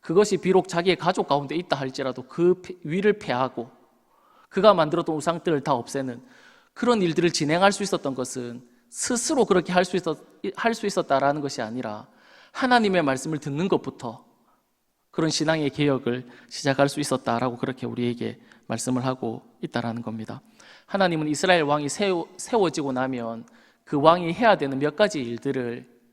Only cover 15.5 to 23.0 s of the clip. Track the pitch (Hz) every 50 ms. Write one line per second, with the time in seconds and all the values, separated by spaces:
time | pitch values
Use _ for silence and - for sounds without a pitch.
15.5 | 160 160 151 139 135 - 147 143 135 127 135 120 120 127 127 - - - - _
16.5 | - - - 135 135 - 143 139 - 147 143 - 135 127 - 131 117 117 127 127
17.5 | 120 120 - 135 127 127 127 117 117 123 123 120 120 120 113 110 110 - - -
18.5 | - _ _ - 117 117 - 127 127 127 123 131 127 - - 117 117 127 _ _
19.5 | _ _ - - - 123 117 117 113 117 117 110 110 110 110 107 113 135 _ _
20.5 | _ _ - - - - _ _ - 196 196 175 165 156 156 151 151 - - 185
21.5 | 180 170 151 143 147 151 147 143 - - 208 196 185 170 160 - - - - -
22.5 | - 233 196 165 - - 143 139 131 127